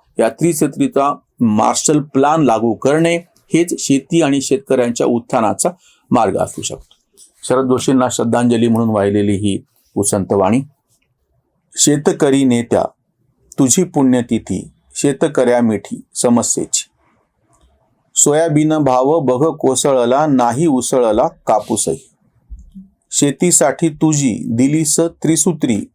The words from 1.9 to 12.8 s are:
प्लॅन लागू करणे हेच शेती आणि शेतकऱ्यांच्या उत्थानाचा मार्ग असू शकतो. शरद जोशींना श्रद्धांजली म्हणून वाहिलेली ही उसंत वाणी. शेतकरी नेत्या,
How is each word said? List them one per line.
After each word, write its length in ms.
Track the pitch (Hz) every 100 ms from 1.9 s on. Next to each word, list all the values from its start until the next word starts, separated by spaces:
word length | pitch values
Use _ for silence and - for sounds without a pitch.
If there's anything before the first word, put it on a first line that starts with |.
| 151
प्लॅन 400 | 147 135 143 160
लागू 320 | 131 110 117
करणे 440 | 101 131 151 165 170 175 _ -
हेच 280 | 165 175 -
शेती 400 | - 135 - 170
आणि 200 | 147 139
शेतकऱ्यांच्या 680 | 135 127 - 131 120 117 135
उत्थानाचा 600 | 120 - 127 107 98 175 180 _ _ -
मार्ग 260 | 123 107 92
असू 240 | 92 -
शकतो. 340 | - - - _ _ _ - _ -
शरद 180 | 127 131
जोशींना 420 | 131 - 135 127
श्रद्धांजली 560 | - 120 120 120 113 117
म्हणून 220 | 113 113
वाहिलेली 460 | 107 101 104 101 98
ही 280 | 101 98 - _ _ 110
उसंत 380 | 101 104 90
वाणी. 280 | 101 95 120 139 _ _ _ _ _ _ _ _ _ _ -
शेतकरी 680 | - 147 170 175 147 139
नेत्या, 400 | 131 120 117 95